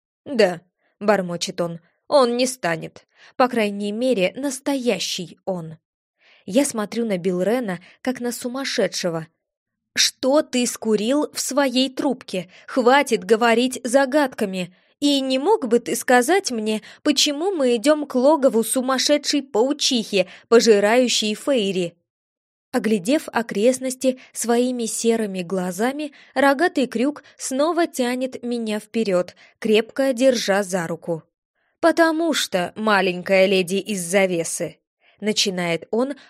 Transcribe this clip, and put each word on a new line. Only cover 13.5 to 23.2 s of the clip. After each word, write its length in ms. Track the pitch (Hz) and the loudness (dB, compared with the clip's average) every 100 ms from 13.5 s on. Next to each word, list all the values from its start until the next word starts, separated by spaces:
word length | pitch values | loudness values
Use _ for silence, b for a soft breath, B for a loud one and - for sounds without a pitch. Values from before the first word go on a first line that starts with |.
| 226 254 - | 2 0 -4
загадками. 880 | 240 269 277 302 269 - 202 190 180 b b - | 0 2 2 2 0 -2 -6 -4 -8 b b -2
И 200 | 285 277 | 0 0
не 200 | 262 262 | 0 0
мог 280 | 302 453 226 | 2 0 2
бы 120 | 240 | 0
ты 160 | 240 226 | 0 -4
сказать 560 | - 247 240 381 - | 2 4 4 0 0
мне, 300 | 233 214 214 B B | -4 -4 -6 B B
почему 480 | 302 294 302 285 370 | 0 2 0 0 -2
мы 240 | 349 254 240 | 0 2 2
идём 300 | 247 302 294 | 2 2 0
к 100 | 254 | 2
логову 480 | 269 311 254 214 | 4 4 4 2
сумасшедшей 800 | 226 262 254 254 269 294 285 294 | 0 -2 -2 0 2 0 0 -4
паучихи, 840 | 277 214 254 294 - 240 - 196 180 B - | -2 0 0 0 0 0 0 -2 -2 B 4
пожирающей 880 | 233 220 208 202 247 247 - 214 214 | 6 6 6 4 4 2 0 -2 -4
Фейри?» 600 | - 262 196 185 170 - _ _ _ _ _ _ _ | -2 0 0 -2 -4 -8 _ _ _ _ _ _ _
Оглядев 560 | 254 220 214 175 311 | -4 0 0 0 -2